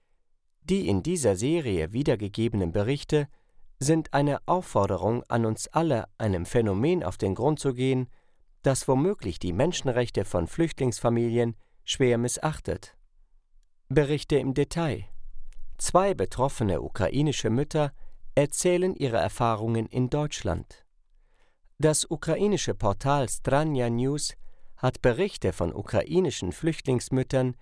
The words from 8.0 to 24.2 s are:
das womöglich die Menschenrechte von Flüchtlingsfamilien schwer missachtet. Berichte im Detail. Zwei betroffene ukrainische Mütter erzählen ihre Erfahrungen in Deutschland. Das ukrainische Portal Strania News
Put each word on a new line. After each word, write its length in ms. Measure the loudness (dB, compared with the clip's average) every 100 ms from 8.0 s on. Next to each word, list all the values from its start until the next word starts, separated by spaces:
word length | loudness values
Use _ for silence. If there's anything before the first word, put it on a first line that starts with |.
| -2 -10 _ _ _ _
das 260 | 0 2 2
womöglich 500 | 2 2 0 -6 -4
die 140 | -2
Menschenrechte 720 | 2 0 0 0 0 0 -2
von 240 | 0 0 -2
Flüchtlingsfamilien 1040 | -2 -2 0 -2 0 0 2 2 2 0 -2 -16 _
schwer 340 | -6 2 4 4
missachtet. 800 | 0 -2 -4 -4 -6 -6 -8 -20 -20 _ _ -20 _ -20 _ _ 0
Berichte 500 | 2 2 0 0 0
im 160 | 2
Detail. 500 | 0 0 0 -2 -4 -8 -10 -8 -6 -6 -6 -6 -4
Zwei 360 | 2 4 4
betroffene 640 | 0 -2 0 -2 0 0 0
ukrainische 680 | -2 -2 0 2 0 0 0
Mütter 440 | 0 0 0 0 -4 -14 -12 -2
erzählen 600 | 2 2 2 2 4 2 0
ihre 220 | 0 2
Erfahrungen 680 | 0 0 0 0 0 0 0
in 240 | -2 0
Deutschland. 760 | 0 -2 -4 -4 -4 -6 -18 _ _ _ _ _ _ _ _ _ 0
Das 320 | 2 2 -2
ukrainische 640 | -4 -2 0 0 0 -2
Portal 540 | 0 0 0 2 0 0
Strania 600 | -2 0 2 2 0 0
News 460 | 0 0 -2